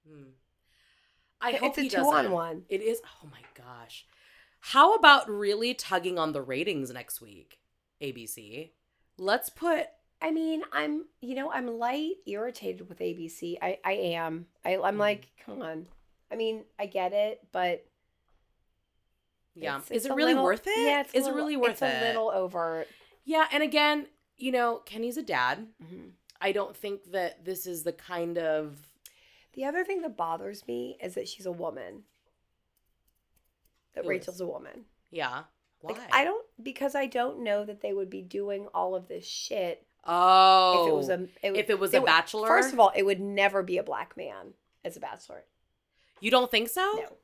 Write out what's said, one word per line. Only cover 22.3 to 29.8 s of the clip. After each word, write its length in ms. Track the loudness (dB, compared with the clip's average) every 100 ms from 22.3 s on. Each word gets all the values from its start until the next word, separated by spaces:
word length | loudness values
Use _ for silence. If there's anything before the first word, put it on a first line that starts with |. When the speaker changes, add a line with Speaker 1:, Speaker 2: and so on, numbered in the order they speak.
Speaker 2:
over. 560 | 0 -2 -4 -4 -4 -8 -14 _ _
Speaker 1:
Yeah, 220 | -2 2 2
and 100 | 2
again, 440 | 2 2 4 2 -4 _ _ _
you 160 | -2
know, 240 | 0 0 -2 -10
Kenny's 300 | -8 -6 -6
a 60 |
dad. 440 | -2 0 0 -2 -8 _
Speaker 2:
Mm-hmm. 280 | -20 -18 -20 _ -20 _
Speaker 1:
I 120 | -2
don't 240 | 0 -4 -8
think 340 | -10 -10 -6
that 320 | -4 -4 -6
this 220 | -10 -10 -8
is 160 | -6
the 100 | -6
kind 460 | -8 -10 -6 -4 -2
of 380 | 0 0 -2 -12 -20 _ -20 _ _ _ _
Speaker 2:
The 100 | -8
other 200 | -4 -2